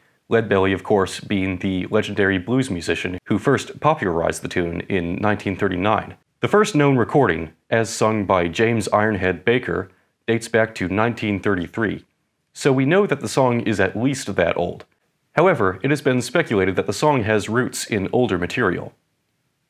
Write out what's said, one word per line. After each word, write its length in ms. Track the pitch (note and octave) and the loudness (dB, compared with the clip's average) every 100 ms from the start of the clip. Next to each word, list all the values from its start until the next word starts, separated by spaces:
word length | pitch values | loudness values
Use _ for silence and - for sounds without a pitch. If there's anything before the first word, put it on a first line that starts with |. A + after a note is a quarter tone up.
| _ _ - | _ _ -2
Leadbelly, 460 | A2+ G2+ G2 G2 | 0 2 2 2
of 100 | F#2 | 0
course, 360 | - G#2 F#2 - | 2 2 2 -4
being 400 | - G2+ F#2+ F#2 | -4 -2 -2 -2
the 260 | G2 F#2 - | -2 -2 0
legendary 480 | G#2+ G#2 G#2 G2 F#2+ | -2 -2 0 2 2
blues 320 | F2+ C3 B2+ | 0 -2 0
musician 480 | F2+ D#2+ E2 F#2 F#2 - | -4 -4 -4 -4 -8 -2
who 120 | G#2 | 0
first 420 | C#3+ B2+ - - | 2 0 -2 -2
popularized 600 | D3 D#3 G2 E2 E2 E2 | -2 0 -2 0 -2 -2
the 60 | F2 | -4
tune 340 | F#2 E2+ F2 - | -2 -2 -4 -4
in 280 | G2 E2+ F2+ | -4 -2 -2
nineteen 380 | G#2 G#2 G2+ F#2 | -2 -2 -4 -2
thirty-nine. 600 | G2+ F2+ G2+ G2+ - - _ - | -2 0 0 0 -4 -16 _ -6
The 80 | - | 0
first 260 | G#3 G#3 | 2 2
known 240 | D3+ C#3+ C3 | 2 4 4
recording, 560 | G#2+ D3 A#2 D#2+ D#2+ _ - | 2 2 2 0 -4 _ -2
as 220 | A#2 A2+ | -2 0
sung 340 | - A2 A2 G2 | 0 0 0 2
by 220 | F#2+ F2 | 2 2
James 400 | E2 A2+ A2+ F#2+ | 0 0 0 0
Ironhead 580 | G#2 G#2+ G2+ F#2 E2 - | 2 2 0 0 0 0
Baker, 460 | B2+ - F2 F#2+ _ _ _ - | 0 0 -6 -6 _ _ _ -4
dates 220 | A2+ - | -4 0
back 260 | A2+ A2 - | 0 0 -2
to 120 | F#2 | -2
nineteen 520 | F#2+ A#2 A#2 A2 G2 | 0 0 -2 -2 -2
thirty-three. 640 | G#2 F#2+ E2 - G#2+ F2 _ _ _ _ _ | 0 -2 -2 -4 -4 -4 _ _ _ _ _
So 200 | - D3 | -2 2
we 120 | C3 C3+ | 4 4
know 220 | F#3 G3+ | 2 2
that 140 | C#3+ | -2
the 80 | A2 | -2
song 320 | - B2+ A#2+ | 2 2 2
is 180 | A2 G2+ | 0 0
at 160 | F#2+ G#2 | 0 0
least 400 | C3+ C3+ - F#2+ | -2 -2 -4 0
that 220 | E2+ - | 0 0
old. 260 | F2+ - - _ _ _ _ - | -4 -6 -16 _ _ _ _ 2
However, 420 | F#3 C#3+ F#2+ F#2+ | 2 4 0 0
it 60 | C3+ | -2
has 120 | D3 | 0
been 200 | C#3+ B2+ | 2 0
speculated 540 | A#2 F3 D#3 G#2+ F#2 F#2+ | 0 -2 0 2 2 0
that 100 | F#2+ | -2
the 60 | |
song 320 | G#2 D3+ C#3 | 0 2 2
has 240 | G#2+ G#2+ F#2 | 2 0 0
roots 380 | A#2 B2 - - | -2 -2 -4 -4
in 240 | G#2+ F#2+ | -2 0
older 260 | A#2 A#2+ F2+ | 0 0 0
material. 560 | F2 C3 G#2 F2 - _ _ _ _ _ _ _ _ | -2 -2 0 -2 -6 _ _ _ _ _ _ _ _